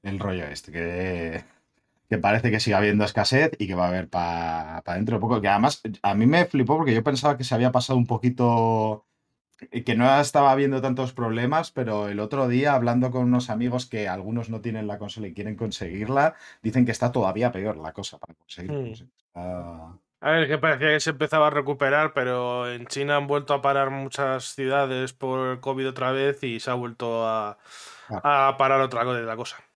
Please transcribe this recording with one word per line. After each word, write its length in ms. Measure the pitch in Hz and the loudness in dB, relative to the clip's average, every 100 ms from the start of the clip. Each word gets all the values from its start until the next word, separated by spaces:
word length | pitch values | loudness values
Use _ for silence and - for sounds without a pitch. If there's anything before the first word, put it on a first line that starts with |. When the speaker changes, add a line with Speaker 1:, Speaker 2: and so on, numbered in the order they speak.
Speaker 1:
el 140 | 98 98 | -8 -6
rollo 240 | 98 92 | -4 -6
este, 260 | 78 76 - | -8 -12 -12
que... 720 | 80 85 87 92 90 82 - - _ _ _ _ _ _ | -8 -6 -4 -4 -4 -6 -8 -12 _ _ _ _ _ _
que 100 | 104 | 0
parece 320 | 98 110 120 | 2 2 2
que 80 | 107 | 0
sigue 160 | 110 98 | 2 4
habiendo 280 | 104 104 | 4 4
escasez 460 | 104 - 98 131 156 - | 2 0 2 4 2 0
y 80 | 98 | -4
que 80 | |
va 120 | 90 90 | 0 0
a 20 | |
haber 200 | 90 85 | 0 -4
pa, 720 | 90 85 85 85 82 78 80 | -4 -2 -2 -4 -4 -6 -10
pa 100 | 82 | -6
dentro 220 | 87 110 113 | -4 -2 0
de 40 | |
poco. 200 | 110 117 | 0 0
Que 80 | 101 | 2
además, 340 | 101 127 - 107 101 | 4 2 0 -10 -4
a 120 | 101 | -2
mí 120 | 101 120 | 4 4
me 180 | 160 175 | 4 2
flipó 300 | 143 113 156 | 2 2 2
porque 180 | 151 | 2
yo 80 | 113 | 2
pensaba 340 | 113 135 147 135 | 2 2 0 0
que 80 | |
se 100 | 131 | 0
había 180 | 120 123 | 2 4
pasado 260 | 123 120 131 | 2 2 2
un 80 | 117 | 2
poquito, 1000 | 117 123 123 120 117 113 113 110 107 _ _ _ _ _ _ - 120 | 2 0 2 2 4 2 2 0 -4 _ _ _ _ _ _ -10 -8
que 100 | 123 110 | -2 4
no 240 | 123 135 | 6 6
estaba 320 | 139 147 139 | 4 4 6
habiendo 280 | 135 139 135 | 6 2 2
tantos 320 | 131 127 127 | 0 -2 -4
problemas, 600 | - 117 113 123 156 165 | -2 -2 0 0 0 -2
pero 360 | - 117 107 104 | -4 -2 -2 -2
el 120 | 101 | -4
otro 260 | 107 139 131 | -4 0 2
día, 260 | 123 143 | 2 4
hablando 360 | 135 120 123 127 | 2 2 2 0
con 140 | 127 | 0
unos 260 | 123 123 123 | 2 2 0
amigos 360 | 110 123 123 123 | -4 -2 -4 -6
que 220 | 113 101 | -6 -4
algunos 420 | 92 95 117 113 | -6 -6 -6 -6
no 100 | 113 | -8
tienen 260 | 117 110 104 | -6 -6 -8
la 120 | 101 | -8
consola 280 | 104 - 101 | -10 -10 -12
y 80 | |
quieren 220 | 87 101 107 | -8 -10 -6
conseguirla, 800 | 113 - 90 92 107 135 151 156 - - | -6 -6 -8 -6 -2 2 2 0 -20 -8
dicen 240 | 113 131 123 | -2 2 2
que 60 | |
está 180 | 110 123 | 2 0
todavía 380 | 123 95 95 123 | 0 0 0 -2
peor 240 | 95 101 78 | 0 -4 -6
la 160 | 78 | -10
cosa 260 | - 95 82 | -10 -14 -14
para 160 | - | -20
conseguir 360 | 82 _ - 87 | -20 _ -14 -8
Speaker 2:
Hmm. 140 | 147 120 | -8 -8
Speaker 1:
consolas. 260 | 110 123 _ _ | -12 -20 _ _
Está 720 | 87 90 90 87 82 80 92 _ _ | -14 -10 -10 -10 -14 -18 -20 _ _
Speaker 2:
A 100 | 147 | -2
ver, 180 | 160 151 | 0 0
que 100 | 151 | 0
parecía 300 | 160 139 151 | 0 2 2
que 60 | 151 | 2
se 100 | 160 | -2
empezaba 380 | 139 151 160 151 | -4 0 4 4
a 20 | |
recuperar, 640 | 147 139 139 139 147 156 | 2 -2 -2 2 2 0
pero 560 | 147 127 123 123 123 123 | -2 -2 -2 -2 -4 -6
en 140 | 123 123 | -8 -10
China 300 | 139 143 147 | -6 0 0
han 100 | 143 | 0
vuelto 240 | 143 139 | -2 0
a 80 | 143 | 0
parar 280 | 143 139 139 | 2 2 0
muchas 640 | 139 135 - 135 131 - | -2 -8 -4 -2 -2 -6
ciudades 580 | - 131 135 139 131 127 | -6 0 2 0 -2 -6
por 360 | - 131 131 131 | -6 -6 -2 -4
el 100 | 127 | -4
covid 280 | 131 131 131 | -6 -4 -4
otra 220 | 131 131 | -2 -2
vez 300 | 135 139 139 | 0 0 0
y 160 | 131 113 | -6 -6
se 100 | - | -4
ha 40 | |
vuelto 520 | 123 120 113 120 113 113 | -4 -6 -6 -4 -2 -2
a, 320 | 110 104 101 - - - - - | -2 -4 -10 -20 -20 -20 -20 -10
Speaker 1:
Ah. 400 | 104 147 143 135 | -2 2 4 4
Speaker 2:
a 80 | 131 | 4
parar 240 | 135 135 | 4 4
otra 240 | 131 120 | 2 0
co-, 80 | 123 | -2
la 240 | 123 117 110 | -2 -4 -6
cosa. 200 | 120 - _ | -8 -12 _